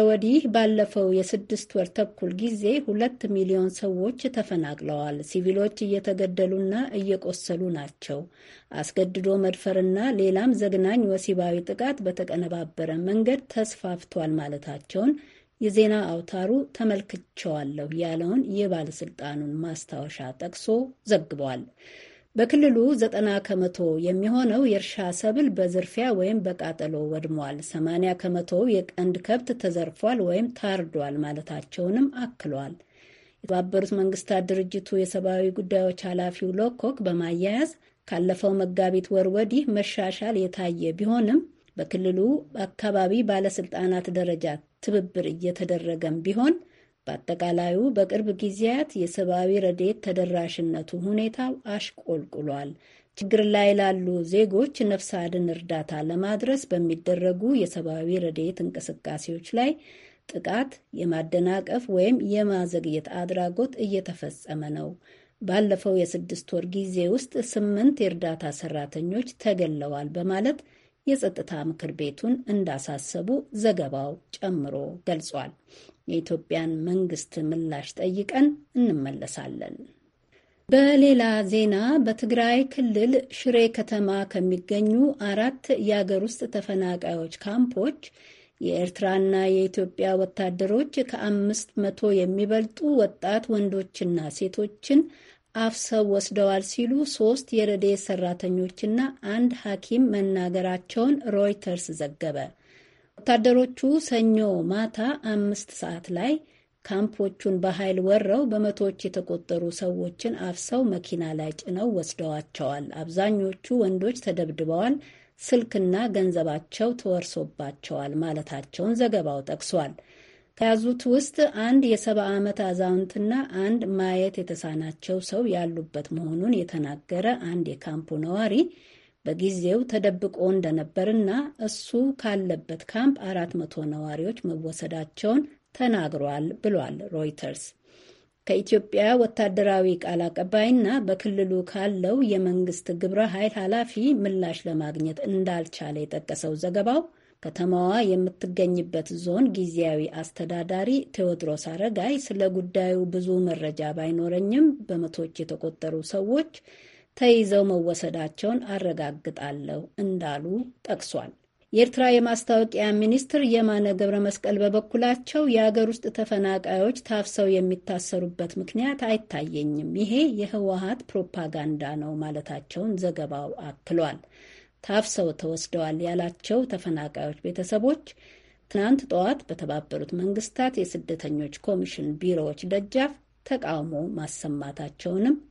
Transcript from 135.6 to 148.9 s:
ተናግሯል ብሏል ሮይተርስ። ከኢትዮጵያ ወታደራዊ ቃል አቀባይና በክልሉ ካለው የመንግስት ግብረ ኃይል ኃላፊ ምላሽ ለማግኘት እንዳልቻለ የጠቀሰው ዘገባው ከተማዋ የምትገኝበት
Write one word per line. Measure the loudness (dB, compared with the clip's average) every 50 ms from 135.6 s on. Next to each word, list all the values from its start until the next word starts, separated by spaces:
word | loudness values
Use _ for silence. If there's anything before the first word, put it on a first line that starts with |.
| _ _ _
ተናግሯል | -2 2 2 2 2 0 -2 -2 -2 -2 -2 -2 -2 -2 -4 -4 -2
ብሏል | 0 0 2 2 0 -2 -6 -8 -8 -6
ሮይተርስ። | -4 -4 -4 -4 -6 -6 -8 -10 -8 -10 -12 -16 -18 _ _ _ _ -20 -20 -20 -20 _ _ _ _ _ _
ከኢትዮጵያ | 0 0 2 4 4 4 4 4 2 2 4 4 6 6
ወታደራዊ | 6 4 4 2 0 0 0 2 2 4 4 4 4 4 4 2 0
ቃል | -2 -2 -2 -2 -2
አቀባይና | -2 -2 -4 -4 0 2 2 6 6 6 6 6 4 2 2 2
በክልሉ | 0 0 0 0 -2 0 2 2 2 2 0 -2
ካለው | -2 -4 -2 -2 -2 0 0 0 2 4 4 4
የመንግስት | 4 4 2 2 2 2 2 2 0 -2 -4 -6 -6 -4
ግብረ | -2 -2 0 2 2 2 2
ኃይል | 2 0 0 0 0
ኃላፊ | -2 -2 0 0 0 0 -2 -2 0 2 2 2
ምላሽ | 2 2 0 0 0 0 0 -2 -6 -6
ለማግኘት | -4 -2 -2 -2 -2 -4 -2 -2 -4 -2 -4 -4
እንዳልቻለ | -2 0 0 0 0 0 -2 -4 -6 -8 -10 -8 -8 -6 -6
የጠቀሰው | -6 -6 -6 -8 -6 -6 -8 -6 -4 -6 -4
ዘገባው | -4 -4 -2 0 0 2 2 2 2 0 -2 -10 _ _ _ _ _ -14
ከተማዋ | -12 -6 -2 0 2 2 4 4 4 4 4 4
የምትገኝበት | 4 4 2 2 0 -2 -6 -8 -4 0 2 2 2 2 0 -2 -2